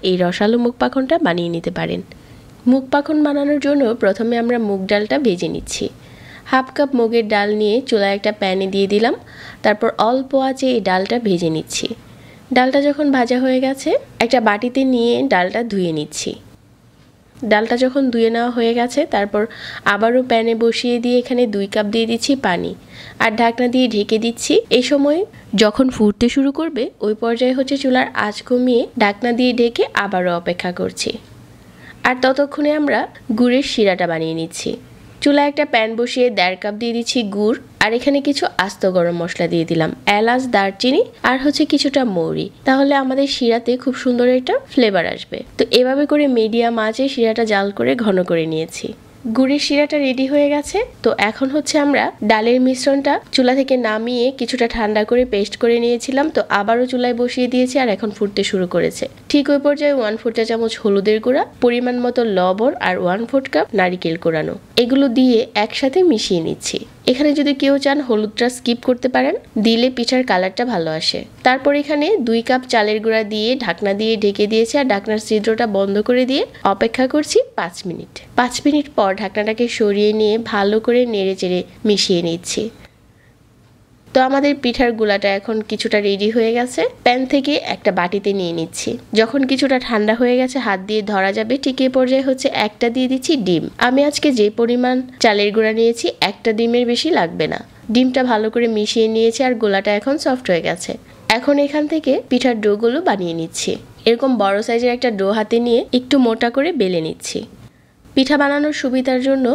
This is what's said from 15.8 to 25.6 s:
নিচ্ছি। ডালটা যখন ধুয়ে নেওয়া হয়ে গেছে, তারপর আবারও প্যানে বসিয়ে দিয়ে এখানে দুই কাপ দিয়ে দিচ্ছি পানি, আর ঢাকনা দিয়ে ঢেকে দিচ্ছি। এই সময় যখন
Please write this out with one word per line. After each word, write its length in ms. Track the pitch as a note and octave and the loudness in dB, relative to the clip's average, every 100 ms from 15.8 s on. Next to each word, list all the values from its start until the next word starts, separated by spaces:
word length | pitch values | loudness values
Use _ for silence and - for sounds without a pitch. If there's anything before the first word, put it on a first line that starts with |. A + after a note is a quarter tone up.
| F3 | -2
নিচ্ছি। 380 | D#3 D3+ - - - - - _ _ _ _ _ _ _ - | -2 -6 -8 -8 -10 -16 -20 _ _ _ _ _ _ _ -8
ডালটা 400 | G#3+ G#3 A3+ A#3+ | 0 0 2 0
যখন 260 | B3+ C4+ C4 | 0 0 0
ধুয়ে 200 | A3+ A3+ | 2 0
নেওয়া 200 | A#3 A#3+ | 0 -2
হয়ে 220 | A#3+ A3+ | 0 0
গেছে, 260 | A#3 B3 C#4+ E4 | 0 -2 -2 -2
তারপর 360 | G#3 G#3 G#3 A3 - - - | -2 -2 -2 -4 -8 -16 -4
আবারও 360 | - G3+ A3+ B3+ | 0 2 2 2
প্যানে 320 | B3+ A#3 A3+ | 2 0 2
বসিয়ে 420 | A3+ A#3 A3+ B3 A#3+ | 0 0 0 -2 0
দিয়ে 180 | A#3+ B3 | 0 0
এখানে 240 | B3 B3 B3 | 0 0 0
দুই 200 | G3+ G3 | 0 -2
কাপ 200 | G#3+ G#3 | -2 -2
দিয়ে 200 | A3+ A3+ | 0 0
দিচ্ছি 260 | A#3 - C4+ | -2 0 0
পানি, 360 | G#3 F3 - F#3+ - - - - | 0 -2 -4 -8 -18 -20 -12 -2
আর 120 | A3+ A3 | -2 2
ঢাকনা 300 | A#3 A#3 B3 | 0 2 0
দিয়ে 180 | B3+ B3 | 2 2
ঢেকে 280 | G#3+ G#3 A3 | 0 0 0
দিচ্ছি। 360 | A#3 A#3 - D#4+ - | 0 -2 0 0 2
এই 140 | B3 B3+ | 0 2
সময় 300 | C#4+ C#4+ D#4 G#4+ - - | 2 2 0 -2 -10 -4
যখন 320 | G3 | 2